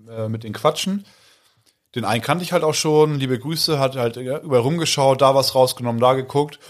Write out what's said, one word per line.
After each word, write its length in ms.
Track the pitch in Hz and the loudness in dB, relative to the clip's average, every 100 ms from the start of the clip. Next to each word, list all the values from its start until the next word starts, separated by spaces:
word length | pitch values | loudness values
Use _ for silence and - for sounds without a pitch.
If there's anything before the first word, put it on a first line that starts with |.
| 110 | -16
äh, 180 | 113 110 | -8 -6
mit 160 | 113 | -6
denen 100 | 110 | -8
quatschen. 520 | 101 151 151 185 202 196 _ _ _ _ _ _ _ _ | -4 -2 -2 -4 -6 -8 _ _ _ _ _ _ _ _
Den 100 | 127 | -6
einen 180 | 101 117 | -2 0
kannte 220 | - 170 | 0 -2
ich 80 | 165 | 0
halt 100 | 170 | 0
auch 100 | 156 | 0
schon, 440 | 143 160 151 151 143 | 0 2 4 4 2
liebe 200 | 131 123 | -2 -4
Grüße, 400 | 135 160 - 147 | -4 -4 -2 0
hat 180 | 135 131 | 0 0
halt, 200 | 120 117 | -4 -4
ja, 220 | 127 151 | -8 -8
überall 240 | 160 127 | 0 2
rumgeschaut, 600 | 123 170 160 - 135 131 | 2 0 -2 2 2 4
da 120 | 135 | 4
was 200 | 139 131 | 4 2
rausgenommen, 460 | 131 127 - 120 117 | 2 2 0 -4 0
da 120 | 127 | 2
geguckt. 460 | 135 131 143 147 - - | 2 0 -2 -2 -6 -20